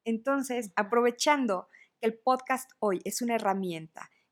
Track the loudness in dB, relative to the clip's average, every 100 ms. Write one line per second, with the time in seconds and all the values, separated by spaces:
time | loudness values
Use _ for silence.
0 | -4 -4 0 -2 0 -4 -4 -2 0 2
1 | 2 2 2 2 2 -2 -6 -20 _ _
2 | -2 -2 0 0 0 -4 -4 -4 -2 0
3 | -2 -4 -2 0 2 0 -2 -6 -10 -16
4 | -18 _ _